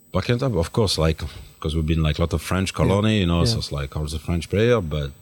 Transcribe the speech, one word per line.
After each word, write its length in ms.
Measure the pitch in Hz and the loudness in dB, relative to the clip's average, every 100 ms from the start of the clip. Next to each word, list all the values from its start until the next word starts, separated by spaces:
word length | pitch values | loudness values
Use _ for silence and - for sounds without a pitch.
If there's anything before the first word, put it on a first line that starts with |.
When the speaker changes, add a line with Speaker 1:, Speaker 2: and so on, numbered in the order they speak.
| _ | _
Speaker 1:
Back 160 | 92 - | -2 0
in 100 | 123 | 0
the 100 | 135 | 0
time, 80 | 92 | 0
of 140 | 82 | 0
course, 260 | - 104 - | 0 0 2
like, 240 | 80 78 - - - - | 2 0 -6 -10 -18 -10
'cause 140 | 80 78 | -4 -2
we've 100 | 78 | 0
been, 160 | 80 | 2
like, 160 | 78 73 | 0 0
a 40 | |
lot 100 | 82 | -2
of 100 | 80 | -2
French 280 | - 90 95 | -2 -2 0
Speaker 2:
Yeah. 40 | - | 0
Speaker 1:
colony, 440 | 80 98 110 107 | 2 2 2 2
you 60 | 87 | 2
know, 140 | 85 | 2
Speaker 2:
Yeah. 40 | 117 | 2
Speaker 1:
so 60 | 113 | 0
it's 140 | - | -4
like, 240 | 71 69 80 | -6 -6 -6
I 40 | |
was 120 | 76 | -6
a 40 | 78 | -6
French 300 | - 85 - | -4 -4 -2
player, 300 | 92 117 117 | 2 4 2
but, 320 | 82 76 69 - | 0 -4 -6 -10